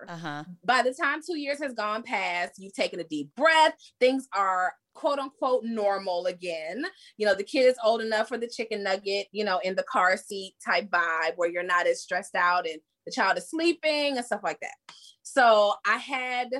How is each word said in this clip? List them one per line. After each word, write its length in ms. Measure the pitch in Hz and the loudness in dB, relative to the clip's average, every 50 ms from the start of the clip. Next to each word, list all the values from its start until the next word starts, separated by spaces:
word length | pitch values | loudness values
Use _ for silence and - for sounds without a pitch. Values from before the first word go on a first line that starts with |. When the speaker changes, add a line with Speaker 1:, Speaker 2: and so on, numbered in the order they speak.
| - 185 | -14 -14
Speaker 1:
Uh-huh. 360 | 175 165 170 156 143 147 156 180 175 - - | -12 -10 -10 -8 -8 -10 -12 -14 -18 -4 0
Speaker 2:
By 160 | 208 247 254 | 2 2 2
the 140 | 240 254 262 | 2 0 -2
time 260 | 320 330 277 294 320 | -2 -2 -2 -2 -4
two 160 | 302 - 349 | -6 -8 -8
years 240 | 302 285 277 285 277 | -6 -4 -6 -4 -4
has 140 | 302 269 240 | -6 -6 -6
gone 280 | 226 208 208 214 226 | -4 -4 -4 -4 -6
past, 500 | 233 240 247 202 185 180 175 175 180 190 - | -4 -4 -4 -4 -2 -2 -2 -2 -4 -6 -8
you've 160 | - 190 196 | -14 -18 -10
taken 260 | - - 214 180 - 180 | -4 -4 -4 -2 -4 -8
a 40 | 165 | -8
deep 240 | 160 156 147 143 143 _ | -6 -6 -8 -8 -8 _
breath, 380 | - 285 320 320 320 311 320 320 - - - _ _ | 2 2 4 6 6 6 6 4 0 -10 -20 _ _
things 260 | 247 254 269 269 262 - - | 4 4 4 2 -2 -2 -2
are 380 | 196 196 190 185 185 185 180 - _ _ _ _ | 0 0 2 2 0 0 -2 -4 _ _ _ _
quote 240 | - - 302 285 277 | -4 -2 0 0 0
unquote 440 | 269 277 - _ 294 254 254 254 214 | -4 -8 -6 _ 0 2 2 0 0
normal 600 | 226 226 220 208 196 196 196 196 190 180 175 180 | -2 -2 0 2 2 0 0 -2 -2 -2 -2 -2
again. 580 | 185 180 175 175 180 165 160 156 160 185 240 320 381 - _ - - _ - | -2 -4 -4 -6 -6 -6 -6 -8 -8 -6 -6 -8 -8 -10 _ -20 -20 _ 0
You 80 | 214 | 2
know, 80 | 208 196 | 2 2
the 100 | 185 202 | 2 -2
kid 220 | - - 269 254 | 0 2 6 6
is 100 | 254 247 - 233 | 6 4 4 2
old 160 | 214 226 220 | 2 2 2
enough 280 | 220 220 220 214 220 - | 0 0 0 0 0 -2
for 100 | 247 233 | -4 -6
the 100 | 233 233 | -6 -8
chicken 340 | - - 226 220 214 208 | -6 -8 -6 -6 -6 -4
nugget, 440 | 202 196 190 202 202 196 196 202 196 - | -2 -2 -2 -2 -2 -4 -4 -4 -4 -6
you 140 | - 208 208 | -6 -4 -2
know, 140 | 202 185 180 | 0 -2 0
in 120 | 170 185 190 | -2 -2 -2
the 80 | 185 | -2
car 340 | 185 - - 220 185 180 190 | -4 0 2 2 4 4 2
seat 380 | 196 - - 208 196 190 185 - _ - | 0 -2 -8 -10 -10 -10 -12 -16 _ -4
type 240 | 233 190 180 214 190 | -2 -2 -2 0 0
vibe 460 | 180 170 170 165 160 160 160 165 170 | 0 0 0 0 -2 -2 -2 -2 0
where 140 | 175 170 170 | 0 -2 -2
you're 120 | 170 175 | -2 -4
not 240 | 180 180 180 175 175 | -2 0 0 2 2
as 140 | 175 170 - | 2 0 -2
stressed 340 | - - 185 180 - - - | -4 -6 -6 -6 -4 -4 -2
out 320 | 190 180 180 180 180 170 | 0 2 2 2 2 0
and 120 | 160 156 156 - _ _ _ _ | -4 -8 -10 -14 _ _ _ _
the 80 | 170 | -6
child 240 | - 254 208 190 185 | -2 0 2 2 2
is 140 | 269 - - | 0 -2 -6
sleeping 680 | - 320 330 339 330 - - 311 302 294 294 285 277 | -4 0 0 0 0 0 0 0 0 0 0 -2 -2
and 80 | 247 240 | -4 -4
stuff 160 | - 208 208 | -4 -6 -4
like 180 | 190 165 156 - | -4 -6 -6 -6
that. 340 | - - - - _ - - - - - _ _ | -10 -14 -14 -18 _ -20 -20 -20 -20 -20 _ _
So 520 | _ - - 269 247 233 220 214 208 202 202 - - | _ -2 2 6 6 8 8 6 6 4 2 0 0
I 120 | 202 220 247 | 0 0 0
had 500 | - 247 277 254 254 254 247 247 247 240 254 | -2 -6 -6 -6 -4 -4 -4 -4 -4 -4 -6